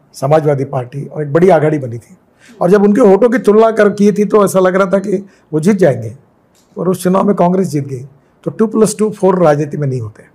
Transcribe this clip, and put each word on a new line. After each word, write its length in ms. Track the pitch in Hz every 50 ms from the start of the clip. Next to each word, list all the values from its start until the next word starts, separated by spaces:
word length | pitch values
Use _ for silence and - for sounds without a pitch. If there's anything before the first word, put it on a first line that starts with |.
| _ _ _
समाजवादी 520 | - 135 139 151 160 147 151 143 131 135
पार्टी, 400 | 135 147 131 123 120 - 139 147
और 180 | - - 151 151
एक 100 | 147 135
बड़ी 160 | 165 175 190
आघाड़ी 300 | 175 156 143 156 151 151
बनी 180 | 127 117 117
थी। 200 | 117 - _ - _ _ _ _ _ _ - - -
और 80 | 175 175
जब 140 | 196 208 202
उनके 180 | 208 202 269
वोटों 280 | 254 196 190 202 247 240
की 80 | 233
तुलना 340 | 262 - 208 202 214 226 226
कर 180 | 220 220 208 202
की 220 | 196 202 202 208
थी, 140 | 208 202 208
तो 200 | 190 - 214 202
ऐसा 140 | 180 - 190
लग 160 | 185 185 180
रहा 100 | 190 196
था 140 | 180 190 196
कि 260 | 185 214 190 185 - - _ _ _ _ 151
वो 60 | 156
जीत 160 | 156 190 226
जाएंगे, 400 | 185 175 147 127 117 113 113 107 - _ _ _ _ _ _ _ _ _ _ -
और 120 | 202 170 180
उस 140 | 185 185 -
चुनाव 200 | 180 185 190 -
में 120 | 202 196
कांग्रेस 320 | - 175 175 180 190 190
जीत 200 | 139 139 147 135
गई। 200 | - 135 120 - - _ _ _ _ _ _ -
तो 80 | -
टू 160 | - - 220
प्लस 280 | 220 - 220 214 - - -
टू 100 | 214 214
फ़ोर 340 | 208 - 185 185 185 180 175
राजनीति 340 | 151 147 147 156 143 -
में 100 | 147 147
नहीं 140 | 135 127 127
होते। 220 | 113 107 - - - _ _